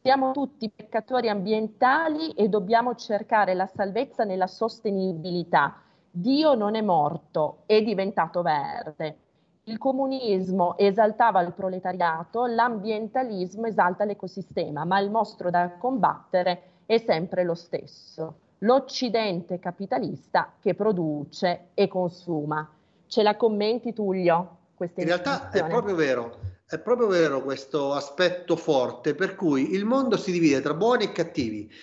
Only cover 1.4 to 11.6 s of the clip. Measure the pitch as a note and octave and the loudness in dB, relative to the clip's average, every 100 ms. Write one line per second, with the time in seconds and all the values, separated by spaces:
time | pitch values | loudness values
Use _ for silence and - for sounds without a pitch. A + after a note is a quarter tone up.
1.4 | F#3+ A3 A3 - B3 C#4+ D#4+ D4+ D#4+ - | 0 -2 -2 2 4 4 2 -2 -6 0
2.4 | G#3 G#3 F#3 A3+ A#3+ A#3+ - G#3 G#3+ A3+ | 2 2 2 2 2 -4 -4 -4 0 2
3.4 | F#3 F#3 F#3+ - G3 G3 C4+ - G#3+ F#3 | 2 0 -2 -2 -4 -2 -6 -4 -2 0
4.4 | F#3 - A3+ - A3 G3 F#3+ E3 E3+ F3 | -2 -2 -4 -2 -4 -2 -2 -4 -4 -4
5.4 | E3+ F3 D3 - _ _ _ F3 F#3+ C#4 | 0 2 2 -2 _ _ _ -6 0 2
6.4 | D#4 B3+ G#3 A3 G#3+ E3 D3 D#3+ _ E3+ | 4 2 2 -2 2 2 2 -2 _ -2
7.4 | D3+ - _ A3 A3 F#3+ G3 - E3 F3+ | -2 -4 _ 2 4 -2 -2 0 -2 0
8.4 | F3 D3+ C#3+ D3+ - D3+ D#3 - _ _ | 0 0 -2 -8 -12 -8 -8 -10 _ _
9.4 | _ _ - A3 C4+ C4 C4+ C4 A#3+ F#3+ | _ _ -14 -4 -2 -2 -2 -2 0 0
10.4 | F#3 F#3+ F3 - G3+ G3 G#3+ A3 A#3 F#3+ | 0 0 0 4 2 4 2 4 2 4
11.4 | F3 F3 | 0 -4